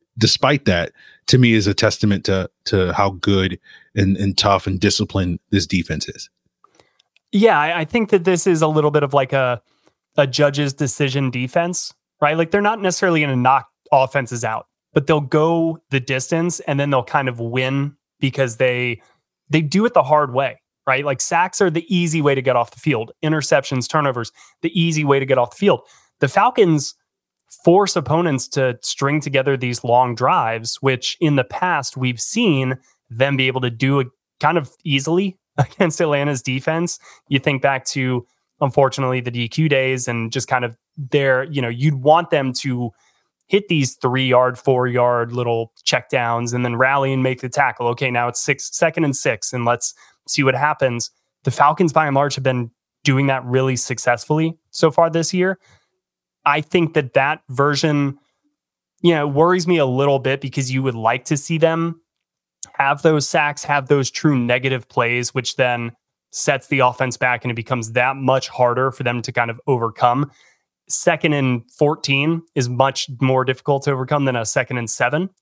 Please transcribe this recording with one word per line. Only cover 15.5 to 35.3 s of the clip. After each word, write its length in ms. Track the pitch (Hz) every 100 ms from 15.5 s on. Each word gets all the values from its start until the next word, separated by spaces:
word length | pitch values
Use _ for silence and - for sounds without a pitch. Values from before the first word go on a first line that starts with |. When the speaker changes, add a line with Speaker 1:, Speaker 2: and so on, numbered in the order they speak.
| 170 165 160 -
Speaker 2:
the 100 | 135
distance, 600 | 123 131 - 165 175 -
and 180 | - 139
then 120 | 143
they'll 120 | 135
kind 240 | - 147 131
of 120 | 117
win 560 | 117 127 131 139 139 - _ -
because 380 | 135 139 127 113
they, 440 | 127 123 123 113 _ _ _ _ -
they 120 | 151
do 220 | 151 185 233
it 100 | 175
the 80 |
hard 280 | 135 151 139
way, 300 | 123 131 113 _ _ -
right? 160 | 131
Like, 180 | 143 131
sacks 380 | - 170 185 -
are 120 | 190
the 140 | 165 165
easy 280 | 180 170 160
way 140 | 143 135
to 60 |
get 140 | 127 123
off 160 | 117
the 80 | -
field. 320 | 156 117 117 -
Interceptions, 640 | 156 156 139 147 - 131 117
turnovers, 420 | 160 143 120 113 - - _
the 180 | 165 175
easy 240 | 165 156
way 160 | 143 139
to 60 | 135
get 140 | 127
off 120 | 120
the 60 | -
field. 240 | 202 135 - _ _ -
The 80 | 139
Falcons 640 | 190 226 240 185 151 - - _ _ _ _ - -
force 320 | - 180 190 180
opponents 520 | 139 160 175 135 -
to 280 | 139 131 120
string 380 | - - 139 151
together 360 | 143 135 135 135
these 280 | 123 120
long 320 | 120 120 123 120
drives, 600 | 127 180 113 113 117 -
which 360 | 135 127 - -
in 160 | 160 139
the 80 |
past 520 | - - 180 156 135 131
we've 220 | 127 120
seen 580 | - 220 226 139 131 131 _ _ -
them 280 | 117 135 135
be 100 | 131
able 140 | 127
to 80 | 123
do 320 | 113 131 139
a, 40 | 127 _ _ -
kind 180 | 151 170
of 140 | 135 -
easily 540 | 165 135 143 175 196